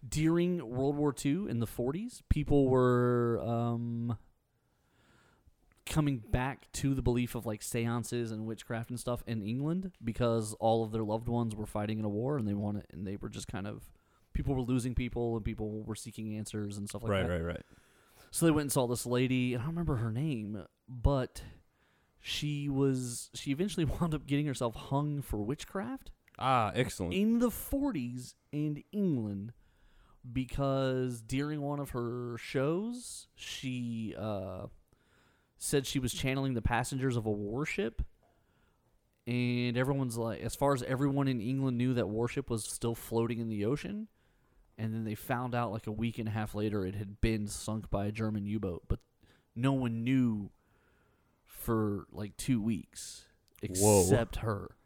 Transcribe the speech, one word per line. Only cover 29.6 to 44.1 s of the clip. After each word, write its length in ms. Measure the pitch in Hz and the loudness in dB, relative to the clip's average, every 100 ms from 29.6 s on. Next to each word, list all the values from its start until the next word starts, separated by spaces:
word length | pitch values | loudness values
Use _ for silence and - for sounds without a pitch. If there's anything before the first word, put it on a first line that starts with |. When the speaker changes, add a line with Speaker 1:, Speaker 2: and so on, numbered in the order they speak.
| - _ - - - - 127 | -20 _ -20 -20 -20 -20 -6
Speaker 1:
because 920 | 123 127 - 139 135 135 131 127 120 | -4 -2 0 0 2 2 2 0 -4
during 380 | 110 131 147 151 | -4 -2 0 -2
one 200 | 143 143 | -2 -4
of 100 | 139 | -4
her 480 | 127 120 120 123 117 | -4 -2 -4 -6 -8
shows, 920 | - 143 135 170 214 240 247 - - - | -4 0 2 2 -2 -6 -10 -14 -16 -16
she, 800 | - - 135 127 120 117 110 - | -12 -6 -4 -4 -4 -4 -4 -4
uh, 500 | 107 101 92 92 - - _ _ _ _ _ _ _ _ | -4 -4 -6 -8 -10 -14 _ _ _ _ _ _ _ _
said 220 | - 147 135 | 0 0 2
she 140 | 143 | -2
was 120 | 127 | -2
channeling 440 | - 135 135 135 120 | -2 0 0 0 2
the 60 | |
passengers 540 | 104 117 120 135 131 120 | 2 2 0 0 0 0
of 80 | 110 | 0
a 40 | |
warship, 680 | 104 104 117 156 - 214 - - - _ _ _ _ _ _ _ _ _ _ - | -2 -2 -4 -4 -2 -2 -2 -6 -6 _ _ _ _ _ _ _ _ _ _ -4
and 500 | 120 123 123 123 120 | 0 2 2 2 2
everyone's 400 | 131 139 131 117 | 2 2 0 -2
like, 240 | 113 104 | -2 -2
as 140 | 117 - | -6 0
far 180 | 143 | 2
as 80 | 139 | 2
everyone 440 | 120 127 143 139 139 | 0 0 2 2 2
in 120 | 127 | 0
England 360 | 107 135 135 120 | -2 0 0 2
knew, 160 | 123 | 2
that 140 | 123 95 | 2 2
warship 420 | 107 117 - 135 | 0 -2 -2 -4
was 140 | 113 | -4
still 320 | - - 117 117 | -4 -4 -4 -4
floating 440 | - 117 117 117 | -2 0 0 0
in 80 | 117 | -2
the 160 | 107 101 | 0 0
ocean, 420 | 147 185 208 220 | 0 -2 -8 -8